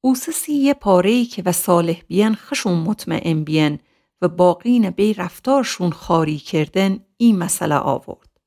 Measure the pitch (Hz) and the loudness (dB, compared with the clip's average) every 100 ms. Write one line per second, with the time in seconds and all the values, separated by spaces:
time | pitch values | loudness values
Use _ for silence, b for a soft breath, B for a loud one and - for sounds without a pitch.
0 | 254 254 - 320 - 294 277 277 208 185 | 0 -2 -4 -8 -4 0 2 0 2 2
1 | 180 240 240 - 180 175 - 175 170 170 | 4 2 0 -4 -2 -2 2 2 2 -4
2 | _ 180 214 220 - 190 208 175 165 214 | _ 0 0 0 -4 -6 -2 -2 -2 -4
3 | - 160 - 160 151 156 151 147 _ _ | -4 -6 -2 -2 0 0 0 -2 _ _
4 | _ _ 180 170 180 175 240 247 202 175 | _ _ -4 2 2 2 0 2 2 0
5 | 208 202 180 - - 277 247 - 180 156 | -2 0 -6 -8 0 0 0 -2 -4 -4
6 | - 165 156 151 - 160 151 - 190 190 | -2 0 0 -4 -4 -4 -2 0 -2 -2
7 | _ _ 233 196 160 - 160 147 - 127 | _ _ 2 2 0 -4 0 0 0 -4
8 | - - _ _ | -6 -18 _ _